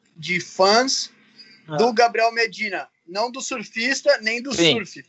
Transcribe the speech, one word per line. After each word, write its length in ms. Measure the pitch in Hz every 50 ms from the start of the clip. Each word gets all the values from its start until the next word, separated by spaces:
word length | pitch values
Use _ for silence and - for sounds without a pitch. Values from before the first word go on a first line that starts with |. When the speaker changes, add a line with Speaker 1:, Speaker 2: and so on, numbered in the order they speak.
| _ _ _
Speaker 1:
de 240 | - 151 160 180 175
fãs 720 | 170 - - - 185 196 208 233 262 269 - - - - _ _ _ _ _ - _ - _ _ _
Speaker 2:
É. 80 | 156 156
Speaker 1:
do 140 | 147 220 247
Gabriel 400 | 233 214 240 233 226 226 226 233
Medina, 560 | 226 233 226 220 175 202 214 208 185 160 135 - _ _ _
não 240 | 165 175 202 226 247
do 120 | 240 269
surfista, 760 | - - 269 240 202 - - 220 233 254 269 269 - 294 285 226
nem 200 | 214 220 226 240
do 120 | 240 285 233
Speaker 3:
Sim. 240 | 170 170 160 135
Speaker 1:
surf, 260 | 113 95 - - 143 -